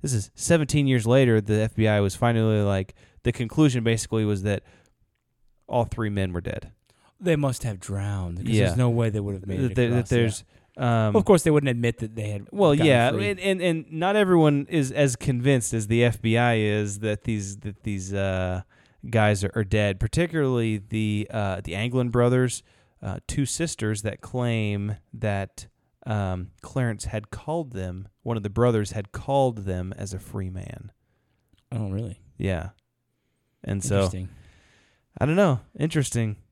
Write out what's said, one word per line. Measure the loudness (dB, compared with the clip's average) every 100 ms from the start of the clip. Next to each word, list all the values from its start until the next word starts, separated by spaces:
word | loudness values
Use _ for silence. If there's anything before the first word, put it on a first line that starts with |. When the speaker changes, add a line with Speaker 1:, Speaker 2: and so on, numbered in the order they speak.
Speaker 1:
this | 0
is | -2 -2
seventeen | _ 2 2 4 2 4
years | 2 4
later, | 6 6 4
the | 2 0
F | 0
B | 2 2
I | 4
was | 2
finally | 0 0 2 2 2
like, | 2 0 -2 -12 _ _
the | -4
conclusion | -2 -4 4 4 4
basically | 0 0 -2 -2
was | 0 0
that | -2 -4 _ _ _ _ _ _ _ _ _ _ _
all | -2
three | -2 -4 -4
men | -2 -2
were | -4
dead. | -6 -10 -12 _ _ _ _ _
Speaker 2:
They | -2 0
must | 0 -2
have | -6 -8
drowned, | -6 -6 -4 -4 -6 -6
'cause | 0
Speaker 1:
Yeah. | 2 2
Speaker 2:
there's | 2
no | 2
way | 2 0
they | -2
would | -4
have | -6 -6
made | -2
it | -2
Speaker 1:
That | 0
there, | 2
that | 2
Speaker 2:
across, | 0
yeah. | 2
Speaker 1:
there's, | 2 -2 -12 _ _ -4
um, | 0 2 2
Speaker 2:
Well, | 2
of |
course, | 6 6
they | 6
wouldn't | 2 2
admit | 0 -2 -2
that | -8 -6
they | -6
had | -8 -8
Speaker 1:
Well, | 2 4
Speaker 2:
gotten | 6 6
Speaker 1:
yeah, | 6 4
Speaker 2:
free. | 2 -2
Speaker 1:
and, | -2
and, | -2 0
and | 0 -2 -4
not | -4 0 2
everyone | 4 6 6 4 0
is | 0 0
as | 2 0
convinced | 2 -2 0 2 2 2
as | -4 0
the | 4
F | 4 2
B | 0 2
I | 2 2
is | 2 0 -2 -4
that | -4 -4
these, | -4 -4 -4 -8
that | -12 -10
these, | -8 -8 -6
uh, | -4 -2 -2 -2 -4 -8 _ _ _ -2
guys | 2 4 2
are, | 0
are | -2
dead, | 0 2 0 0
particularly | -2 0 0 0 0 2 0 -2
the, | -4 -2 0 -2 -4
uh, | -4 -4 -4
the | -6 -6
Anglin | -2 -2 0
brothers, | 2 4 4 0 -2 _ _ _ _
uh, | -10 -10 -6
two | -4 -4
sisters | -4 -6 -4 -4 -2
that | -6 -8
claim | -10 -4 -2 0 -2 -2 -4 -6 _
that, | -6 -4 -2 -4 -10 -20 _ _ _ -6
um, | -4 -2 -4 -8 _
Clarence | -10 -4 -2 -4
had | -6 -8 -8
called | -14 -6 -6 -6
them, | -8 -8 -8 -12 _
one | -6 -4
of |
the | -4
brothers | 2 2 2 -2
had | -6 -10
called | -12 -2 2 2 0
them | -6 -4 -6 -8
as | -10
a | -10
free | -10 -8 -8
man. | -10 -12 -14 -16 _ _ _ _ _ _ _ _
Speaker 2:
Oh, | -8 -4
really? | -6 -6 -12 _ _
Speaker 1:
Yeah. | -4 -4 -6 -14 _ _ _ _ _ _ _ _
And | -6 -4
so, | 0 2
Speaker 2:
Interesting. | 2 -2 -12 -14 -20 _ _ _ _ _ _ -4
Speaker 1:
I | 0
don't | 4
know. | 4 2 -4 -6
Interesting. | -2 -2 -2 -2 -2 -4 _